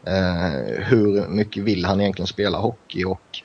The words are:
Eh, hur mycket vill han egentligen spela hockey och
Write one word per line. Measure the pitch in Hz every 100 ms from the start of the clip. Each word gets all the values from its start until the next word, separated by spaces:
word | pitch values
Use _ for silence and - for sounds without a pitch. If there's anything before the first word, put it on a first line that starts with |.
| -
Eh, | 95 92 87 90 69 53 57
hur | - 120 104 101 -
mycket | 107 107 -
vill | 104 92
han | 90 98
egentligen | 101 92 92
spela | - 101 82
hockey | 113 120 - 90
och | 92 92 _ -